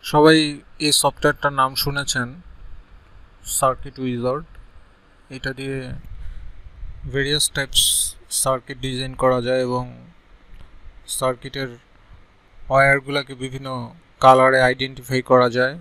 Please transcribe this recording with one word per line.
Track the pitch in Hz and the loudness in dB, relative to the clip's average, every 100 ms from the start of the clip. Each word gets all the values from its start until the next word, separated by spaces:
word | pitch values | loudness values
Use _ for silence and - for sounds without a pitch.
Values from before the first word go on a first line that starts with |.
| - | 0
সবাই | 151 151 160 151 147 - - 151 | 6 6 6 2 -6 -16 -6 0
এই | 143 | 2
সফটওয়্যারটার | 143 - 151 147 143 139 | 0 0 -2 0 -2 0
নাম | 131 135 | 0 0
শুনেছেন, | 143 143 135 131 123 147 - - - - - - - - - - - - | -4 -4 -4 -4 -6 -10 -20 -20 -16 -16 -18 -20 -20 -20 -20 -20 -8 0
circuit | 135 127 143 - | 0 0 -8 -8
উইজার্ড। | 131 120 123 139 160 - - - - _ _ _ _ 131 | -6 -2 -2 -4 -8 -20 -20 -20 -20 _ _ _ _ -12
এটা | 135 131 | -10 -8
দিয়ে | 135 135 127 127 - - - - - - - - - - 139 | -8 -8 -10 -14 -14 -12 -10 -12 -14 -16 -18 -14 -14 -12 -8
various | 127 139 147 - - | -4 -2 -2 -2 -4
types | 135 - - - - - - - | -2 0 0 0 -4 -8 -8 -4
circuit | 135 131 - 131 131 | -2 -2 -6 -10 -8
design | 127 131 127 | -6 -8 0
করা | 131 127 120 | 2 2 0
যায় | 131 127 | 0 0
এবং | 123 127 120 120 - _ - - - - - - - - - | -2 -6 -14 -20 -20 _ -20 -20 -20 -20 -18 -20 -20 -12 -4
সার্কিটের | 131 123 135 139 135 120 _ _ _ - - _ _ - - | -4 -4 -10 -10 -10 -12 _ _ _ -20 -20 _ _ -18 -2
ওয়্যারগুলোকে | 131 139 139 135 143 135 131 | 4 4 4 0 -6 -6 -10
বিভিন্ন | 131 131 135 127 117 - _ _ | -10 -10 -8 -8 -10 -16 _ _
কালারে | 135 131 131 131 127 | 8 10 8 6 4
identify | 127 131 131 123 131 123 | 2 -4 -8 -4 -4 4
করা | 127 123 120 | 6 6 2
যায়। | 127 160 | -2 -2